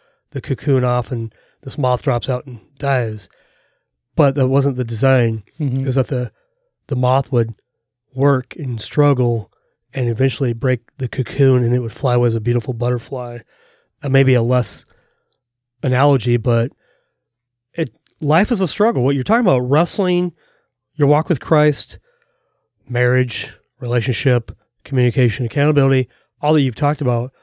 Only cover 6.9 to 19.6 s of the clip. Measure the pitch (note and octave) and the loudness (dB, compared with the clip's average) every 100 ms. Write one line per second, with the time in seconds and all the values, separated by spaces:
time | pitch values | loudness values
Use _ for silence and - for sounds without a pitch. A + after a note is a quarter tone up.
6.9 | B2+ B2+ C3 B2+ B2 A2+ - _ _ _ | -2 2 2 2 0 0 -6 _ _ _
7.9 | _ _ C3 C#3+ C3+ - - C3+ A2+ - | _ _ 0 2 2 -4 -10 -8 -8 -4
8.9 | D3 D3 B2+ A#2+ A2+ G2+ _ _ _ _ | 0 2 2 0 -2 -6 _ _ _ _
9.9 | C#3 A#2+ A2+ C3 - C3 A#2 B2+ B2+ - | -4 -4 0 -2 0 -4 -2 -2 -2 -6
10.9 | - C3 - A#2+ - C3+ B2+ A#2+ B2 A2+ | -10 -6 -4 -6 2 4 4 2 0 -2
11.9 | - C3+ B2 A#2+ A2+ A2 A#2+ A#2+ A2+ A#2+ | -4 0 2 2 0 0 -2 -2 -4 -4
12.9 | B2 - C3 A#2+ A#2+ - _ _ _ _ | -4 -6 -10 -10 -12 -18 _ _ _ _
13.9 | _ C#3 C3+ C3 B2 A#2 B2+ A#2 - - | _ 0 2 4 2 2 0 0 -6 -8
14.9 | _ _ _ _ _ _ _ _ _ C3 | _ _ _ _ _ _ _ _ _ -2
15.9 | B2+ D3 C3+ B2 A#2+ B2 A#2 A2+ - _ | 2 4 2 2 0 2 0 0 -8 _
16.9 | _ _ _ _ _ _ _ _ - D3 | _ _ _ _ _ _ _ _ -6 -6
17.9 | - _ _ D3 D#3+ G#3+ G#3 F#3+ - A3 | -8 _ _ 0 2 2 0 -2 0 0
18.9 | E3 B2+ C#3 B2+ A#3 A3 C3 | 2 0 0 0 2 2 2